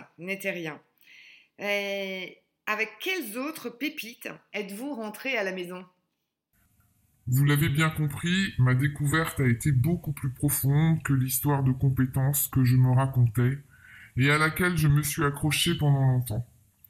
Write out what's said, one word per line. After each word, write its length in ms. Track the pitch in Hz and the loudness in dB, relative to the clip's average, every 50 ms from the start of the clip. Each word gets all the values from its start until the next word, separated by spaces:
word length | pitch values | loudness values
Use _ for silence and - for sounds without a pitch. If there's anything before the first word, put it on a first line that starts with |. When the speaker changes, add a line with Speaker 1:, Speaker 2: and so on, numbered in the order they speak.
| 139 - _ - | -14 -16 _ -14
Speaker 1:
n'était 340 | 165 185 196 190 196 196 | -10 -8 -8 -6 -6 -6
rien. 300 | 175 175 151 160 147 - - _ _ _ _ _ - - - - - - _ _ _ - | -8 -6 -8 -10 -10 -12 -16 _ _ _ _ _ -20 -20 -20 -20 -20 -20 _ _ _ -10
Et 800 | 196 202 202 202 202 202 196 196 196 190 190 185 185 - - - _ _ _ _ _ | -4 -4 -2 -2 -2 -4 -6 -6 -6 -6 -8 -10 -10 -12 -16 -20 _ _ _ _ _
avec 280 | - 214 208 220 214 - - | -6 -4 -2 -4 -4 -6 -8
quelles 380 | - 359 381 370 277 214 202 247 | -6 -6 -4 -4 -6 -8 -8 -8
autres 320 | 262 302 311 - - 240 | -6 -8 -8 -10 -12 -12
pépites 600 | - - 269 302 302 - - 220 233 - - - 160 160 - _ - | -10 -8 -8 -8 -8 -8 -12 -14 -14 -14 -14 -14 -14 -14 -18 _ -10
êtes-vous 420 | 202 208 185 196 202 254 285 285 | -10 -8 -8 -10 -10 -10 -10 -8
rentré 420 | 226 220 208 208 - - 262 262 226 | -8 -8 -10 -12 -10 -6 -4 -4 -2
à 60 | 202 | -2
la 80 | 190 | -4
maison ? 340 | 185 185 180 175 180 180 185 - _ _ _ _ _ _ _ _ _ _ _ _ _ _ _ _ _ _ _ _ _ _ _ _ _ _ _ - | -4 -6 -8 -10 -10 -12 -14 -18 _ _ _ _ _ _ _ _ _ _ _ _ _ _ _ _ _ _ _ _ _ _ _ _ _ _ _ -2
Speaker 2:
Vous 180 | 127 131 143 | 0 2 4
l'avez 240 | 143 147 143 160 165 | 4 4 2 2 0
bien 220 | 139 151 160 156 | 0 2 0 0
compris, 640 | - - 151 147 147 - - 170 180 190 196 196 - - | 0 0 -2 -4 -4 -4 -4 -2 0 0 0 -2 0 2
ma 160 | 127 127 127 | 2 2 4
découverte 680 | 127 139 147 147 - 147 143 147 160 165 160 - - | 2 0 0 -2 -2 -2 0 0 0 0 -2 -2 0
a 80 | 139 123 | 2 2
été 240 | 117 117 - 151 | 2 2 0 0
beaucoup 400 | 143 123 120 165 175 175 - 160 | 2 2 2 2 0 0 -2 -6
plus 200 | 143 - - 135 | -6 -6 -6 -6
profonde 720 | 123 - - 143 143 - - 135 143 147 156 160 165 160 - | -4 -2 -2 -2 -2 0 0 2 2 4 4 4 2 2 0
que 100 | - 139 | 0 0
l'histoire 500 | 131 127 131 - - - 147 147 139 135 | 2 2 0 -2 -2 0 0 2 2 2
de 80 | 131 | 2
compétences 760 | 127 127 - 135 131 - 127 131 - 139 131 139 143 - - - | 2 2 2 2 2 2 0 0 0 0 0 0 0 0 -2 0
que 160 | - 135 131 | 2 2 4
je 140 | 123 127 127 | 4 6 6
me 140 | 127 127 | 6 6
racontais 720 | 127 127 135 131 - 127 120 117 110 131 123 123 139 143 - - - - - - - - - - _ | 4 4 2 2 2 2 2 2 4 2 2 0 0 -2 -8 -16 -20 -20 -20 -20 -20 -20 -20 -8 _
et 140 | 123 131 143 | 0 2 4
à 80 | 147 151 | 4 4
laquelle 400 | 156 160 156 - 185 180 180 156 | 2 2 2 0 0 0 2 4
je 100 | 156 147 | 4 4
me 140 | 143 147 | 4 4
suis 220 | 147 - - - 151 | 2 0 -2 0 0
accroché 520 | 143 143 - - 151 147 - - 170 170 | -2 0 0 -2 0 0 0 0 0 0
pendant 300 | - 151 143 139 139 135 | 2 2 2 4 4 4
longtemps. 420 | 131 127 127 123 - 107 120 120 - _ _ _ _ _ _ _ _ | 2 2 2 0 -2 -4 -6 -6 -8 _ _ _ _ _ _ _ _